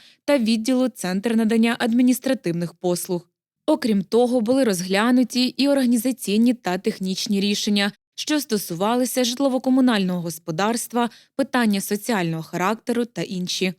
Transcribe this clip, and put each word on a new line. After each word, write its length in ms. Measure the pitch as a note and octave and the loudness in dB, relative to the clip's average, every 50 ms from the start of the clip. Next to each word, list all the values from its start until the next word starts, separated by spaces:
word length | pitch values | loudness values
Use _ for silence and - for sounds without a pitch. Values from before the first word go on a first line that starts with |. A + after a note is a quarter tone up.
| - - _ _ - | -8 -20 _ _ -2
та 120 | - C#4+ | 0 2
відділу 500 | C#4 A3+ G#3+ A#3 A3 A3 C4 C4 B3 B3+ | 2 2 2 0 0 0 0 0 2 0
Центр 480 | B3+ - - - F3+ F#3 G3 G3 A#3+ A3 | 0 -2 -6 -6 -4 -4 -2 -2 0 0
надання 400 | A3+ A3+ G#3+ A3+ A3+ A3+ A#3 A#3 - | 2 2 2 4 4 4 2 2 0
адміністративних 920 | A#3+ A#3+ A3+ A#3+ B3+ B3 B3+ - - C4+ C4+ C4 - F3 E3 E3+ F3 D#3+ - | 0 0 2 2 4 4 2 0 0 -2 -2 -2 -2 -4 -4 -4 -4 -6 -8
послуг. 560 | _ - F3+ F3 F3 - - F3+ F3 - _ _ _ _ _ _ _ - | _ -2 -2 -2 -2 -2 -4 -6 -6 -6 _ _ _ _ _ _ _ -2
Окрім 340 | - D#4 D#4 - A3+ G#3+ G3 | 0 0 0 2 0 0 0
того, 400 | F#3+ - - A#3 B3 A#3+ B3 B3+ | 0 2 2 2 4 4 2 0
були 220 | G#3+ A3 C4 C4+ C4+ | 2 2 2 2 2
розглянуті 840 | A3+ F#3+ E3+ F3+ F#3 F#3+ G3 A3 B3 B3 B3+ B3+ A3 - A#3+ B3+ | 2 0 -2 -2 -2 0 2 2 4 4 2 2 2 0 -2 -2
і 220 | B3+ - - C4 | -2 0 0 2
організаційні 880 | C#4+ C#4+ C#4 C4 A#3 A#3+ A#3 G#3+ C4 B3 - - - G3 A3 A#3 B3 A#3+ | 2 2 2 2 2 2 2 0 -2 -4 -4 -4 0 2 2 4 2 2
та 240 | A#3+ - F#3 F3+ | 0 -2 -4 -4
технічні 600 | F#3 - A3 - - F#3+ F#3 F#3 - - - G3+ G3 | -2 -2 -4 -4 -4 -4 -4 -4 -4 -2 -2 0 0
рішення, 520 | G3 G3+ G#3 - - G#3+ G#3 G3+ G3+ G3+ - _ _ _ - | 0 0 -2 -2 -2 0 0 0 0 -2 -4 _ _ _ -14
що 240 | - - - D4+ D4+ | -10 -4 -2 -2 -2
стосувалися 840 | - - A3 G3+ - - F3 D#3+ G3 G#3+ A#3+ B3 B3+ A#3+ - B3+ B3+ | -2 -2 -4 -4 -4 -4 -4 -2 -2 0 0 0 0 -2 0 -2 -2
житлово-комунального 960 | A#3 B3 B3 C#4 C#4 B3 C4 - C4 B3+ C4+ C4 B3 A#3 G3+ F#3+ F3+ F3+ F3 | -2 -2 0 0 0 0 0 0 2 2 4 4 4 2 2 0 0 -2 -4
господарства, 880 | E3 E3+ D#3+ - - - D#3+ D#3 G3 G#3+ A#3 A#3 - - - A#3+ A#3+ A3+ - - _ _ _ | -4 -6 -8 -10 -8 -8 -2 -2 0 0 0 -2 -6 -4 -2 -2 -2 -2 -4 -12 _ _ _
питання 460 | - C#4 - - B3+ A#3+ G#3+ G3+ G3 | -4 -4 -2 0 0 2 2 2 0
соціального 640 | - - G#3 G3+ G#3 - A#3 G3 F3 E3 E3 D#3+ D#3 | -2 -4 -6 -6 -4 -2 -2 -2 0 -2 -4 -6 -8
характеру 600 | - - E3+ F3 G3 A3+ A3 - - A#3 A#3 A#3+ | -8 -4 -2 -2 -2 -2 -2 -4 -4 -2 -2 -2
та 160 | A#3 - F3 | -4 -6 -8
інші. 520 | E3 - F#3+ F3+ F3+ F3 - - F#3+ F#3 F3+ | -8 -6 -6 -6 -6 -6 -4 -2 -4 -4 -4